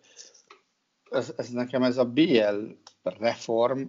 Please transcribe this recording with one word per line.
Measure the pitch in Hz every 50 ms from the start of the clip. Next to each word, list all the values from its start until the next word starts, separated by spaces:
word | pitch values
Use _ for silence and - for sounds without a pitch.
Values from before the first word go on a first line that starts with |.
| _ _ _ - - - - - _ - - _ _ _ _ _ _ _ _ _ _ -
ez, | - 131 113 113 -
ez | - 117 113
nekem | 120 123 123 127 - 127
ez | 127 127 123
a | 131 123
B | 120 120 147
L | 165 190 127 110 104 104 104 104 110 - - - - - _ _
reform, | - - - - 110 117 117 - - 123 113 113 120 127 131 135 131